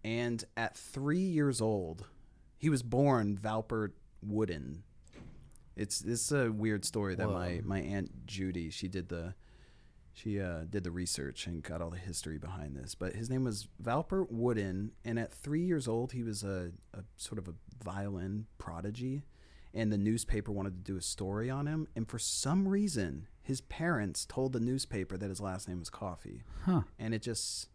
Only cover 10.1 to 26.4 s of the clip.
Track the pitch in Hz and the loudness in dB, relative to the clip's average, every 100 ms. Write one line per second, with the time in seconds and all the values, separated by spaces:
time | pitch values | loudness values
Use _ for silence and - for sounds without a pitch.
10.1 | - 110 101 92 82 85 101 90 87 87 | -8 -2 0 0 -2 0 -2 0 -2 0
11.1 | - 69 - - 85 76 80 85 87 95 | 0 -2 -4 -4 -4 -4 -4 -4 -4 -4
12.1 | 82 80 78 80 90 73 69 64 - 90 | -4 -4 -6 -6 -6 -6 -6 -8 -4 -4
13.1 | 104 113 127 127 104 - - 117 131 160 | -2 0 2 2 0 -6 -6 0 0 2
14.1 | 190 180 113 123 110 98 92 107 - 117 | 0 0 2 4 4 2 0 -2 -6 -2
15.1 | 117 113 - 143 151 180 160 123 113 131 | 0 0 -6 -2 2 4 2 2 0 0
16.1 | 123 113 101 101 95 87 87 - 101 92 | -2 -2 -2 -2 -2 -4 -8 -12 -12 -12
17.1 | - - 107 90 82 - - 87 98 101 | -10 -6 -6 -6 -10 -14 -10 -6 -2 -2
18.1 | 95 95 107 107 - - 85 98 117 127 | -2 -2 -2 -6 -10 -8 -4 -4 -2 -2
19.1 | 139 - - - - - - 110 104 104 | -4 -6 -18 -20 -20 -8 0 2 4 4
20.1 | 113 - 107 104 101 98 90 98 95 - | 4 4 2 2 -2 -2 -4 -4 -4 -4
21.1 | - 95 101 120 135 143 156 151 - 113 | -2 0 0 0 0 0 0 -2 -2 -2
22.1 | 117 - - 135 175 190 196 208 135 90 | -2 0 0 4 4 6 4 4 2 0
23.1 | 69 92 - - 135 - - 165 143 101 | -2 -10 -12 -4 -4 -4 -2 2 2 2
24.1 | - - - 131 123 120 131 - 110 92 | -2 -4 0 2 2 2 2 0 -2 -2
25.1 | 92 101 92 101 92 - 90 80 - 98 | -2 -2 -2 -2 -4 -4 -6 -6 -6 -6
26.1 | 85 - 55 | -6 -10 -12